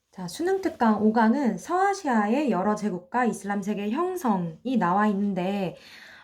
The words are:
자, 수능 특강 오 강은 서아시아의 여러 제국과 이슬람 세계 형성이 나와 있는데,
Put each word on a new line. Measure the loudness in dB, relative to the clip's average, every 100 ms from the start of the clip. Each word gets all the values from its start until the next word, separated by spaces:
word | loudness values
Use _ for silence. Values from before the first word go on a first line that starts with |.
| _
자, | -12 -10
수능 | -4 -2 0
특강 | -2 2 2 4
오 | 4
강은 | 4 4 4 0 -2
서아시아의 | -2 0 2 0 0 2 2 0 0
여러 | 0 0
제국과 | 0 -2 -6 -4 0
이슬람 | 0 -2 -4 -4
세계 | -2 -4 -2
형성이 | -2 -2 -2 0 0 -2 -6 -2 0
나와 | 2 2 2
있는데, | 0 -2 -2 -2 -2 -4 -8 -18 -20 -20 -20